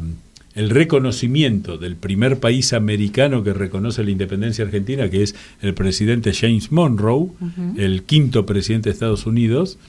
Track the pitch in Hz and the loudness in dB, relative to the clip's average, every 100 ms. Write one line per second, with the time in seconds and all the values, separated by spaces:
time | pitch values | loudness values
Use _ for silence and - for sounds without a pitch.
0 | 82 80 - - - - 107 123 160 143 | -8 -10 -14 -20 -16 -4 2 2 4 2
1 | 131 120 120 139 143 104 - 82 87 87 | 0 -2 0 2 2 0 -2 -8 -8 -8
2 | 95 98 123 135 117 127 123 117 107 104 | -4 0 2 2 2 2 0 0 0 0
3 | 104 117 143 127 104 95 95 95 113 110 | 0 2 2 2 0 -2 -4 -2 -4 -2
4 | 104 95 95 98 113 110 104 104 98 135 | -2 -2 -2 -2 -2 -2 -2 -2 -2 -2
5 | 104 95 104 - - - 101 85 95 90 | 0 0 0 -2 -20 -6 -6 0 0 0
6 | 107 120 110 92 113 113 - 156 165 110 | 0 2 0 0 2 2 2 2 2 2
7 | 107 127 180 - 175 175 175 220 98 92 | 2 2 0 -6 -10 -6 -6 -2 0 0
8 | - 151 135 113 95 101 90 113 110 95 | 2 2 4 2 0 -2 0 0 0 -2
9 | 113 104 - 117 117 123 185 - | -2 -2 0 2 2 2 0 -6